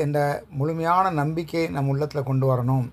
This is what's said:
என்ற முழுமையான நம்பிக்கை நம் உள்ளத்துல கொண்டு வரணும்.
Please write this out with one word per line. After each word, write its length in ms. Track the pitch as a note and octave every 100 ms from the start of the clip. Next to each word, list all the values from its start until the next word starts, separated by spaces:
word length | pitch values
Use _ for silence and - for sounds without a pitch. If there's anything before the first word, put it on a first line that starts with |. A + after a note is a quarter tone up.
என்ற 140 | D3 D3 C#3+ C#3+ - C#3+
முழுமையான 540 | D3 E3 E3 F3+ F#3+ D#3
நம்பிக்கை 440 | C#3+ D#3+ D#3 E3 E3
நம் 160 | C#3 C#3
உள்ளத்துல 300 | C#3 D3 D3 C3+
கொண்டு 160 | C3 C3
வரணும். 380 | B2+ B2 C3+ A#2+